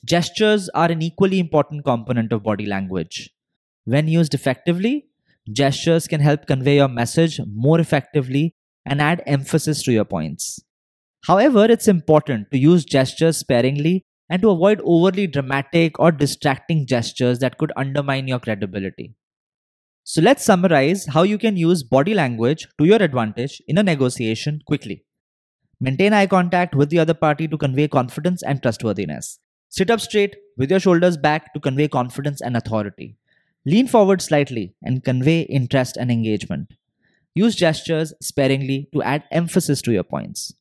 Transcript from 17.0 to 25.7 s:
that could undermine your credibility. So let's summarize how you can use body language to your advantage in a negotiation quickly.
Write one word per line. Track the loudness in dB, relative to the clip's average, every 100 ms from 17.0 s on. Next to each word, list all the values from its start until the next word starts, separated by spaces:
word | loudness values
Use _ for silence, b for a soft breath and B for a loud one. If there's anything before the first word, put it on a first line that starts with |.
| -4 -2 0 0
that | -2 -4
could | -6 -4
undermine | -6 -4 -4 -4 -4
your | -6
credibility. | -4 -6 -6 -6 -8 -10 -18 _ _ _ _ _ _ _ _ _ -6
So | 2
let's | 2 2
summarize | 2 2 4 2 2 -2 -2
how | 0
you | 2 0
can | -2 0
use | 2 0
body | 2 0 2 0
language | -2 0 -2 -2 -8 0
to | 4
your | 4
advantage | 2 0 -4 -4 -8 -10 -4
in | 0
a |
negotiation | 0 2 0 0 -4 -4 -4 -8 -4
quickly. | -6 -6 -14 _ _ _ _ _ _ _